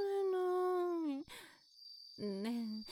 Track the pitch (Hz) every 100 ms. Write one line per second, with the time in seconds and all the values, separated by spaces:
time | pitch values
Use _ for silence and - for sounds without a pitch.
0 | 403 392 381 370 370 359 370 359 349 339
1 | 311 269 320 - - - - - - -
2 | - - 208 196 214 240 226 214 220